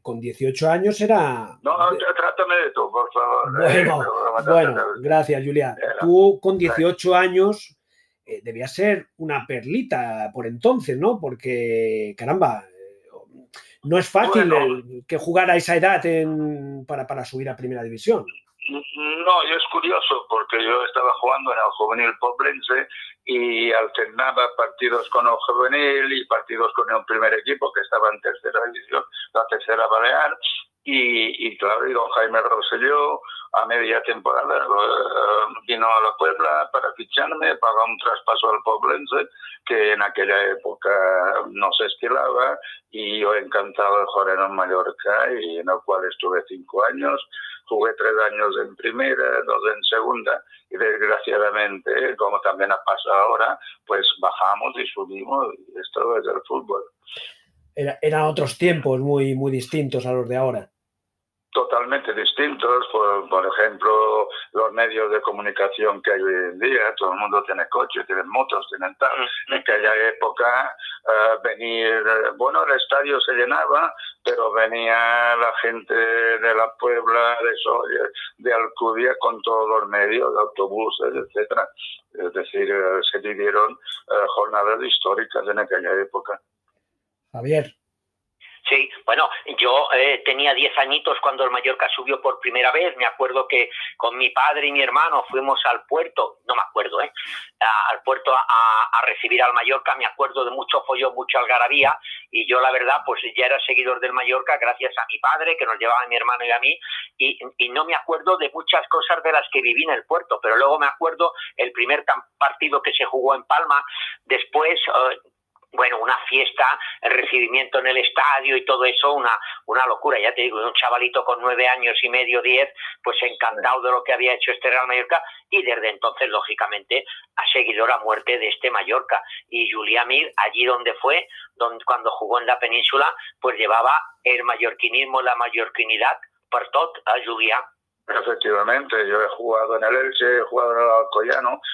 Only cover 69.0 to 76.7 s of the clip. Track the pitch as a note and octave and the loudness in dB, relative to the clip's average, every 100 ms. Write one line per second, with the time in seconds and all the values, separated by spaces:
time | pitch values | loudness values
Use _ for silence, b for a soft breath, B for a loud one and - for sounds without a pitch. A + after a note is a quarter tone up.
69 | C3 A#2+ B2 B - C3+ - G#2+ G#2+ G#2+ | -2 0 -4 B -6 -4 0 0 2 2
70 | A2+ A2 A2+ - A#2+ B2 C3+ - B B | 0 0 -4 0 0 2 -2 -8 B B
71 | - A2 A2 A2 A#2 G#2+ A#2 A2+ A2+ A2 | 0 2 4 2 -2 -4 -4 -2 0 0
72 | G#2+ A2 A2+ - C3 D#3+ D#3 C3+ - C3+ | 2 2 0 0 0 2 2 0 2 0
73 | C#3+ C#3 B2+ B2 B2 D#3 D3+ C#3+ E3 B | 0 0 0 0 0 0 2 2 0 B
74 | B B B2 A#2+ A2+ G#2+ A2+ A#2 A#2 A#2 | B B -4 -2 0 2 0 0 2 2
75 | A#2 A#2+ A#2+ A#2 A#2 - A#2 A#2 - A2+ | 4 2 2 2 0 0 -2 -4 -2 0
76 | A2+ A2+ A#2 A2+ A2+ A2 A2+ | 2 2 2 2 2 2 0